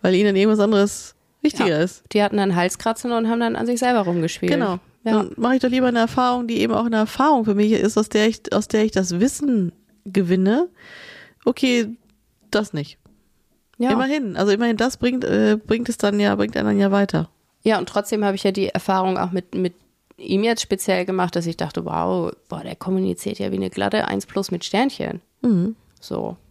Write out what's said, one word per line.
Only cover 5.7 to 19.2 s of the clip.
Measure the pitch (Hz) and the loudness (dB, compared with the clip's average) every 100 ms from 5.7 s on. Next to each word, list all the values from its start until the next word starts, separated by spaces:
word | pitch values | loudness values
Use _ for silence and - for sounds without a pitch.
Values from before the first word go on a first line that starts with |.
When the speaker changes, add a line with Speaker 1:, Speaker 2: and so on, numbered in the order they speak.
| 254 254 | 2 2
Speaker 1:
eine | 240 | 2
Erfahrung, | 226 - 254 247 240 | 0 2 2 2 -2
die | 226 | -2
eben | 220 | 0
auch | 220 233 | 0 0
eine | 220 | 0
Erfahrung | 220 - 277 277 | 0 2 2 4
für | 220 | 2
mich | 202 214 | 2 4
ist, | 220 202 220 | 4 2 2
aus | 214 | 2
der | 214 214 | 2 2
ich, | 220 - | 0 -2
aus | 208 214 | -2 0
der | 220 | 0
ich | 220 | 2
das | 202 185 170 | 0 0 2
Wissen | 247 - 294 233 175 - _ _ - | 0 0 0 0 0 -6 _ _ -4
gewinne. | 190 175 185 185 240 349 _ - - - - - _ | -2 2 2 4 2 0 _ -20 -20 -20 -20 -20 _
Okay, | - 254 262 240 220 233 _ _ _ _ _ | -4 0 0 2 0 -6 _ _ _ _ _
das | 208 214 | -4 -2
nicht. | 156 147 - _ _ _ _ _ _ _ _ | -6 -8 -14 _ _ _ _ _ _ _ _
Speaker 2:
Ja. | 240 | 0
Speaker 1:
Immerhin. | 233 262 302 233 - | 0 0 -2 -4 -2
Also | 202 | 0
immerhin, | 208 233 220 | 2 0 0
das | 240 - | -2 0
bringt, | 247 254 | -2 -2
äh, | - 208 214 214 | -2 2 2 0
bringt | - 226 240 | 0 -2 -2
es | 226 | -2
dann | 202 208 | -2 2
ja, | 208 202 | 0 0
bringt | 208 - | -2 -2
einen | 208 | 0
dann | 202 | 2
ja | 196 | 2
weiter. | 202 202 160 160 _ _ _ | 2 2 0 -4 _ _ _
Speaker 2:
Ja, | 214 208 | 0 0
und | 185 | 0
trotzdem | 202 202 214 | -4 -2 -2
habe | 208 190 | 0 0
ich | |
ja | 202 | -2
die | 196 190 | 0 -2
Erfahrung | 185 - 190 185 | -4 0 0 2
auch | 180 | 0